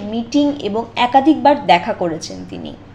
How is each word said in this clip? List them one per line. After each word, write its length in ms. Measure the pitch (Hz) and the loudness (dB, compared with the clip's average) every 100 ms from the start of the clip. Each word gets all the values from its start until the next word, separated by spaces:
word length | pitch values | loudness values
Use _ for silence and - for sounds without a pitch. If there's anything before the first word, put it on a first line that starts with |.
| 208 | -4
মিটিং 340 | 226 233 285 285 285 | -6 -2 0 0 -2
এবং 200 | 208 214 233 - | -4 -4 -6 -2
একাধিকবার 600 | 247 269 277 254 277 294 185 | 2 4 4 4 4 2 4
দেখা 260 | 175 226 | 2 2
করেছেন 440 | - 175 156 - - 90 | -4 -4 -4 -10 -14 -12
তিনি। 220 | 95 76 - - | -12 -12 -14 -20